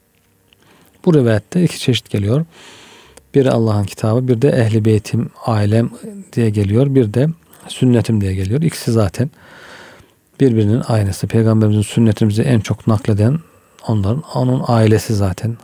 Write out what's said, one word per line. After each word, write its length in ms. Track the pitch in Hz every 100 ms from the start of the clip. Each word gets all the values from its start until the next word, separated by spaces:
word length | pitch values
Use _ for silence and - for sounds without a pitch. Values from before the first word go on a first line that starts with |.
| _ _ _ _ _ _ _ _ _ _
Bu 100 | -
rivayette 500 | 156 120 107 - 175
iki 160 | 170 -
çeşit 300 | - 113 -
geliyor. 340 | 107 101 135 165 - - - - - - - _
Bir 120 | 139 131
Allah'ın 380 | 120 110 104
kitabı, 440 | 101 - 110 117 127
bir 140 | 117
de 60 | 143
ehli 360 | 131 113 110
beytim, 460 | 110 107 - 113 - - -
ailem 440 | 110 104 110 120 - 226 202 190
diye 180 | - 113
geliyor. 440 | 104 98 107 139
Bir 200 | 135 110
de 140 | 120 151 165 _ - -
sünnetim 520 | - 131 120 107 110
diye 140 | 98
geliyor. 280 | 95 95 127
İkisi 300 | 165 - -
zaten 380 | 113 101 - 131 - - - - - - - _ _ _ -
birbirinin 420 | 135 110 104 117 -
aynısı. 380 | 113 98 92 101
Peygamberimizin 560 | 113 110 110 107 104
sünnetini 460 | 101 - 113 104 110
bize 140 | 101
en 180 | 135 120
çok 260 | - 107 -
nakleden 520 | 107 - 104 107 160 - _ _ _ -
onların, 340 | 110 98 131 -
onun 300 | 135 127 127 -
ailesi 480 | 117 110 110 -
zaten, 420 | 107 98 90 113 117